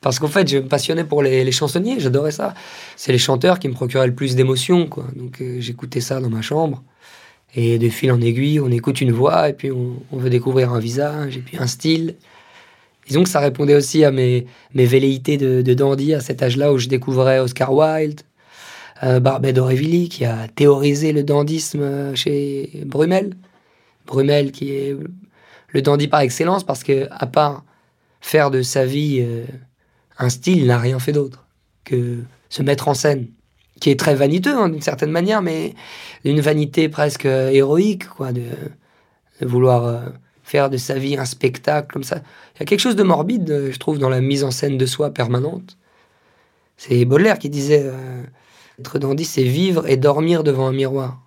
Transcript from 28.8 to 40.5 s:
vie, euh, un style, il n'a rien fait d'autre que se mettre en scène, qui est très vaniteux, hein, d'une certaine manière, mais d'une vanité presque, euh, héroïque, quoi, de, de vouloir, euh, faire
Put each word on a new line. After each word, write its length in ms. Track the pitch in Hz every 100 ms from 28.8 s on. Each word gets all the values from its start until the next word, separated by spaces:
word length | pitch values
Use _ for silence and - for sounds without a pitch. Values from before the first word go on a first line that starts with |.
vie, 360 | 131 139 151 135
euh, 220 | 120 117 120 131 - _ _ _ _ -
un 100 | 127
style, 300 | 123 - 180
il 80 | 127
n'a 120 | 120
rien 200 | 120 127
fait 140 | 127
d'autre 340 | 147 139 - _ _ _ _
que 340 | - 127 120 120 120 _ _
se 120 | -
mettre 260 | 139 143 -
en 60 |
scène, 340 | 135 151 139 120 _ _ _ _ _
qui 80 | -
est 100 | 135
très 180 | - 139
vaniteux, 380 | 139 170 185
hein, 140 | 277 190
d'une 140 | 151
certaine 300 | 151 139 151
manière, 280 | 165 180 220
mais 340 | 180 160 160 - - - - - 139
d'une 140 | 151
vanité 500 | 147 151 147 - 160
presque, 340 | 156 151 147
euh, 240 | 139 131 131
héroïque, 580 | 135 139 156 214 185 -
quoi, 240 | - 131
de, 100 | 123 120 123 151 - _ _ _ _ _ _
de 60 | 131
vouloir, 400 | 123 127 123 120
euh, 140 | 117 123 127 _ _
faire 220 | -